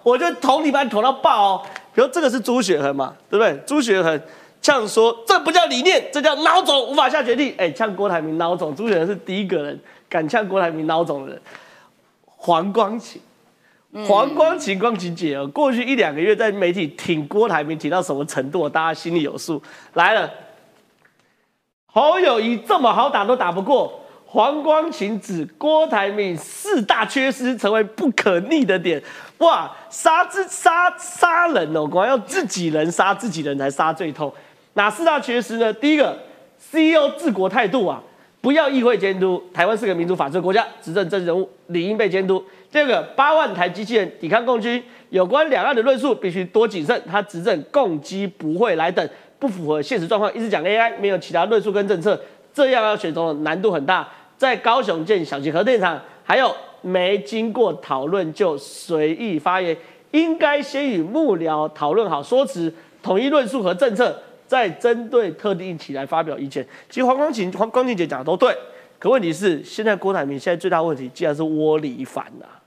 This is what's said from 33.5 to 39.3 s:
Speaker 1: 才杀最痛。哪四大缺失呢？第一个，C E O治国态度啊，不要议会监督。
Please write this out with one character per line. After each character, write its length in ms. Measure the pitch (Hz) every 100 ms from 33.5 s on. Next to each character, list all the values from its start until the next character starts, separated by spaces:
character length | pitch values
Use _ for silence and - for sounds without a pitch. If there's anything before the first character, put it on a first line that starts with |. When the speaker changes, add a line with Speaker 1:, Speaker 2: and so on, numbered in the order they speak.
| 139
Speaker 1:
才 100 | 139
杀 240 | 139 160
最 180 | 160 170
痛。 220 | 135 147 - - _ _ -
哪 140 | 202
四 160 | 208 330
大 140 | 294
缺 220 | 240 240
失 160 | - 226
呢？ 140 | 226
第 220 | 214 285
一 40 | 302
个 200 | 214 - - - - _
，C 320 | - 311 311
E 60 | 330
O 140 | 277
治 200 | - 330
国 160 | 190 190
态 180 | 214 214
度 220 | 254 180
啊， 140 | 123 - _ _ _
不 100 | 247
要 180 | 302 285
议 140 | 269
会 140 | 240 208
监 200 | 196 185
督。 240 | 190